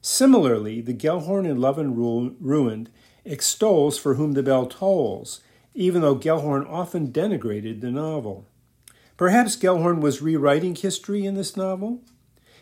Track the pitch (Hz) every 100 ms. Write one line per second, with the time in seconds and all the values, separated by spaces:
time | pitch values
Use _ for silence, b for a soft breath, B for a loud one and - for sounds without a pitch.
0 | - - 269 247 143 113 107 110 117 120
1 | 151 175 156 196 180 131 131 139 147 117
2 | 120 117 123 - 139 151 127 107 117 b
3 | b b - 147 - - 214 180 147 143
4 | 143 131 151 139 139 131 127 - 190 190
5 | 120 - - - b b b 285 185 175
6 | 156 131 156 160 151 139 143 156 170 180
7 | 143 135 202 165 117 104 107 110 123 131
8 | 156 156 110 95 - _ _ _ b b
9 | b b 180 220 233 - 185 180 170 170
10 | 147 135 156 160 143 143 180 170 196 180
11 | - 202 196 196 - - 190 185 208 240
12 | - _ _ _ b b